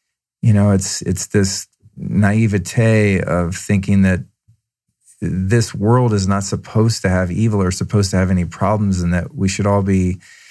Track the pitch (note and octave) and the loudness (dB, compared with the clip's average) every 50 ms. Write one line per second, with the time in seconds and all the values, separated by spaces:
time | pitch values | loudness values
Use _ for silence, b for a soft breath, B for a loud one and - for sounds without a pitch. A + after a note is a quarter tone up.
0 | _ _ _ _ _ _ _ _ - A#2 G#2 G2+ G2+ G2+ G2 F#2+ - - - - | _ _ _ _ _ _ _ _ 2 2 4 4 4 4 2 2 0 -4 -8 -6
1 | - - F#2+ F#2+ - - - G#2 G2 G2 - - - - _ _ _ _ _ - | -4 -4 -4 -4 -4 -2 0 0 0 0 -2 -6 -10 -14 _ _ _ _ _ -12
2 | - - F2 F#2 G#2 G2 G#2 A2 A2+ G#2+ G2+ G2 E2+ - - - A2+ A2+ A2 A2 | -8 -4 0 0 2 2 2 2 2 2 0 -2 -4 -4 -2 0 2 2 4 4
3 | G#2 G2+ G2 F2 - - E2 F2 F2 E2 F2+ - - - G#2 G2 F#2+ - G2+ G2 | 2 2 2 0 0 -2 -2 -2 -2 -2 -4 -6 -4 -2 -2 0 0 2 2 2
4 | G2 F#2+ F#2 F2 - - _ _ _ _ _ _ _ _ _ _ _ _ _ _ | 4 2 2 0 -4 -8 _ _ _ _ _ _ _ _ _ _ _ _ _ _
5 | _ - - _ - E2 D#2+ F#2 F#2+ F#2+ A#2 A#2+ A2 - - - G2+ A2 A#2+ B2+ | _ -20 -14 _ -8 -6 -4 -2 -2 0 2 2 0 0 -4 -2 0 2 2 2
6 | B2 A#2+ G#2+ G2 F#2+ F#2+ G2 G2+ G2 - G2+ F#2 - - - A2+ A2+ A#2 A2+ - | 2 2 0 0 0 0 0 0 -2 -4 -6 -8 -6 -4 0 0 2 2 0 0
7 | - F#2+ F#2 F#2 F#2 F2 F2 - A2 A#2 G#2+ G2+ F#2+ F2+ F#2 - F#2 - - G#2 | 0 0 0 0 0 -2 -2 -2 0 0 0 0 0 0 -2 -4 -4 -2 0 0
8 | G2 F#2+ - F#2 F#2 F2+ G2 F2+ F2 D#2+ - - - G2 G#2+ G#2 G#2+ G2+ F#2+ F#2 | 0 0 0 0 0 2 0 0 -2 -2 -4 -2 -2 0 0 0 0 0 0 0
9 | F2 F2 F2+ F2 E2 - - - G2+ F#2+ - - G2 G2+ G2+ G2+ F#2+ G2 F#2+ F#2+ | 0 0 -2 -2 -4 -6 -6 -4 -4 -2 -2 -2 0 0 0 0 2 2 2 2
10 | F#2 F#2 F2 F#2 B B B B B B | 2 0 -2 -4 B B B B B B